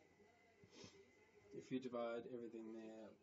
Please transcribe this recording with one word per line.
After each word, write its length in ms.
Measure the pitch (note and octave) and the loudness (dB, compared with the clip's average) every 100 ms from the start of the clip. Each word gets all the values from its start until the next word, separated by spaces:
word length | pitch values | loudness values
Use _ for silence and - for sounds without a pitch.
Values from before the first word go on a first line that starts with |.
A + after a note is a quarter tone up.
| - - - - - - - - - - - - - - - - | -20 -20 -20 -20 -20 -20 -18 -12 -12 -12 -18 -20 -20 -20 -6 -6
If 140 | - | 2
you 80 | B2+ | 4
divide 440 | B2+ A#2+ A#2 A#2+ A#2 | 4 4 6 4 2
everything 380 | B2 A#2 A2+ A2 | 0 0 -2 -2
there 380 | A2+ A2 A2 A2 G#2+ | -2 -4 -4 -8 -8